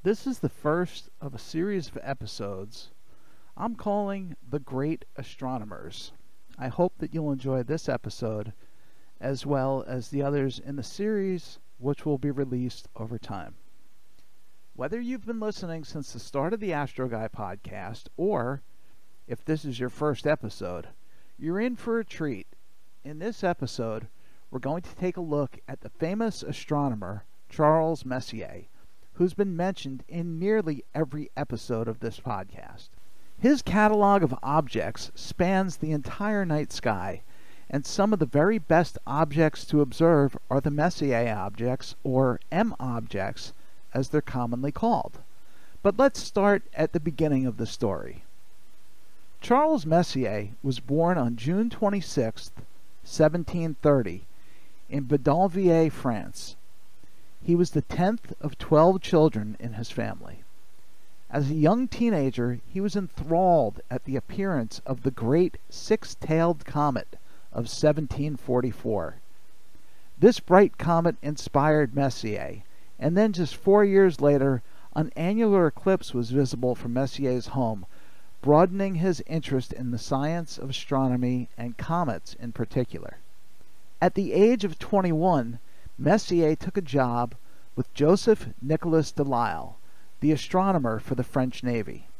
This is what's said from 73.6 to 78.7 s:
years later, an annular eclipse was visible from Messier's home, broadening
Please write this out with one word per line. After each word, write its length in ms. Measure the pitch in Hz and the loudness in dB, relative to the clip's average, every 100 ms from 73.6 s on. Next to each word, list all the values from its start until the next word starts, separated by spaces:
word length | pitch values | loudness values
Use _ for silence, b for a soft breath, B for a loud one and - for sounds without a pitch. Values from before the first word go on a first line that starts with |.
| - 202 202 | 6 8 10
years 340 | 196 190 147 | 8 8 8
later, 420 | 143 143 135 127 b b b | 6 6 4 2 b b b
an 200 | - 156 - | -2 0 0
annular 520 | 170 214 220 196 160 | 0 4 6 6 6
eclipse 460 | - 190 190 - | 4 2 2 2
was 180 | 123 117 | -2 0
visible 440 | 135 131 117 127 120 | 2 2 2 0 0
from 180 | 123 | -2
Messier's 540 | 120 135 - 139 127 - | 0 0 0 0 0 -2
home, 380 | 131 117 104 90 b b b b b | -2 0 -2 -6 b b b b b
broadening 540 | 139 151 180 | 6 8 8